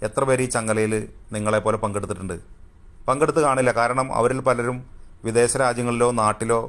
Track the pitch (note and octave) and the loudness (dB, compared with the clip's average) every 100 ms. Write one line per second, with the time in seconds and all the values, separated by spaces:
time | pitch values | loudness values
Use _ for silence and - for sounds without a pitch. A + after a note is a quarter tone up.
0 | A2 - C3+ B2+ B2+ B2 A2 G#2+ A2 A2 | -6 0 2 2 0 -2 0 0 0 -2
1 | A2+ - - G#2+ G#2+ G#2+ G#2 G#2+ G#2+ G2+ | -4 -14 -10 -4 0 0 2 0 -2 -4
2 | G2 F#2 F#2 E2+ - - - - - - | -6 -8 -8 -10 -12 -20 -20 -20 -20 -8
3 | - C3+ D#3 E3 D3 C3 B2+ A2+ A#2 B2+ | -2 0 2 2 2 2 2 2 2 0
4 | C3 - A#2+ C3 C3 A#2+ A#2+ B2+ B2+ - | -2 2 0 2 0 0 -2 -6 -10 -18
5 | - - A2+ A2+ A#2+ C3 B2+ A#2+ A#2+ A#2+ | -20 -10 -2 2 2 2 0 0 0 2
6 | A#2+ A#2 G#2+ G#2+ A2+ A#2 | 2 2 2 2 0 0